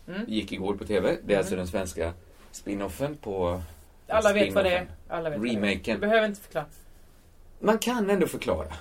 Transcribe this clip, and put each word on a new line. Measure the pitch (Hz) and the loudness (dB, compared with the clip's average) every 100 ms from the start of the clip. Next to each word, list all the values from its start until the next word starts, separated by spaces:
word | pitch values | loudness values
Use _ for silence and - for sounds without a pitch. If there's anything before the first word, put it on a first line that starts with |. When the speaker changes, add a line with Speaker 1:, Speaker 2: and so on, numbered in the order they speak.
| - | -12
Speaker 1:
Mm. | 185 233 | -8 -4
Speaker 2:
gick | 107 101 | -4 -4
igår | 101 95 | -4 -4
på | 101 | -4
T | 101 101 | 0 0
V. | 101 | 2
Det | 170 - | 0 2
är | 101 | 2
Speaker 1:
Mm. | |
Speaker 2:
alltså | 92 95 | 2 -2
den | 87 | -2
svenska | 98 90 - 82 85 - - - | -4 -4 -4 -4 -4 -16 -20 -20
spinoffen | - - 101 98 95 139 147 | -14 -6 -4 -4 -4 -4 -4
på | 113 95 90 90 85 - - - - | -6 -2 0 -2 -6 -14 -20 -18 0
Speaker 1:
Alla | 214 214 | 4 4
vet | 202 202 | 4 4
vad | 196 | 4
det | 190 | 2
är. | 180 | 2
Speaker 2:
spinoffen. | 185 - - | -2 -12 -8
Speaker 1:
Alla | 170 165 | -6 -4
vet | 196 | -2
vad | 233 | -2
det | |
är. | 233 | 0
Speaker 2:
Remaken. | 202 196 - | 0 0 -2
Speaker 1:
Du | - | -2
behöver | 208 226 214 | 4 4 2
inte | 202 | -2
förklara. | - 165 147 - - - - - - - - - | -8 -8 -8 -12 -20 -20 -20 -20 -20 -20 -20 -4
Speaker 2:
Man | 185 220 | 2 2
kan | 220 247 202 | 2 0 2
ändå | 202 151 | 4 2
förklara. | 131 - 90 - - | 0 -2 -2 -2 -10